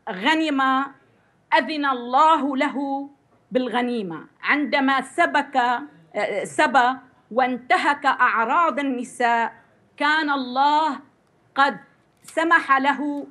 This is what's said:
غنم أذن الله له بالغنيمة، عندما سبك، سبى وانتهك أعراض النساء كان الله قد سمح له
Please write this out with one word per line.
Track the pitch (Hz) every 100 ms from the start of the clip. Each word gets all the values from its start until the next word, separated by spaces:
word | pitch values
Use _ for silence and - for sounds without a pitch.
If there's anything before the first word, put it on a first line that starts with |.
| -
غنم | 185 254 320 311 269 262 262 277 - _ _ _ _ _ 311
أذن | 233 302
الله | 285 254 240 262 320 311 277 262
له | 285 233 277 277 277 _ _ _ _
بالغنيمة، | 254 247 240 247 240 185 160 - _
عندما | 180 277 254 294 269 269
سبك، | 262 - 320 285 285 262 247 240 294 - _ - - 196
سبى | - - 302 262 247 262 - _ _
وانتهك | 220 254 247 - 349 294 285
أعراض | 269 262 240 208 233 320 330 254
النساء | 277 247 240 - 240 233 226 - _ _ _ -
كان | 294 311 294
الله | 277 247 254 285 302 311 254 - _ _ _ _
قد | - 277 202 - _ _ _
سمح | - 320 330 330 - 269
له | 277 269 294 285 269